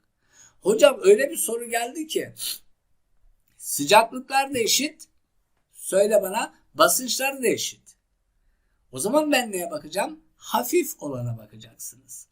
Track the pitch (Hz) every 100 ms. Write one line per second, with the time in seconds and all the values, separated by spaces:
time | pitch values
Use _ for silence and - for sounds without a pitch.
0 | _ _ _ _ _ _ 180 226 285 202
1 | 185 214 277 330 - 233 233 233 240 294
2 | 311 180 120 - - - _ _ _ _
3 | _ _ _ _ _ _ - - 143 208
4 | 226 254 - 269 277 262 214 - 302 -
5 | - _ _ _ _ _ _ - - 190
6 | 208 208 190 214 - - _ - 170 -
7 | 254 214 269 277 233 139 - - _ _
8 | _ _ _ _ _ _ _ _ _ 131
9 | 208 294 302 269 226 185 175 151 156 185
10 | 269 311 _ _ - 226 240 359 311 -
11 | 143 127 120 113 107 110 - - - 113
12 | - - -